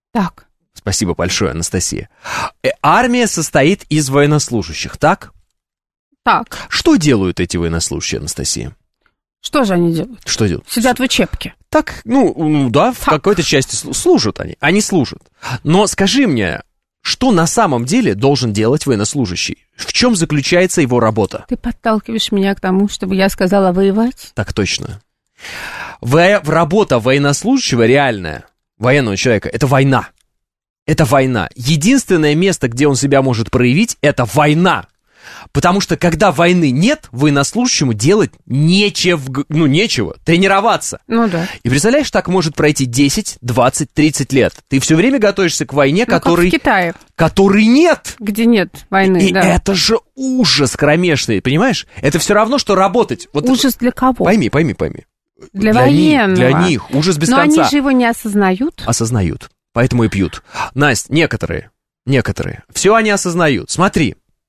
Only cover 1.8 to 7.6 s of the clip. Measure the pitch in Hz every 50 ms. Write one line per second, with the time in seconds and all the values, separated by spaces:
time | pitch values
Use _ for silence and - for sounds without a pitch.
1.8 | - - - - - - _ _ - - - - - - - _ - 131 - -
2.8 | - 147 165 220 254 247 240 247 240 208 - 170 151 - - 151 135 160 202 -
3.8 | - - 151 156 151 127 131 143 143 147 151 147 - - 123 110 95 82 80 -
4.8 | - - - - - 151 190 - - - - _ _ _ _ _ _ _ _ _
5.8 | _ _ _ _ _ _ _ _ _ 240 202 165 226 - - - - - - -
6.8 | - 330 302 226 151 147 123 104 95 90 85 - 90 - - 90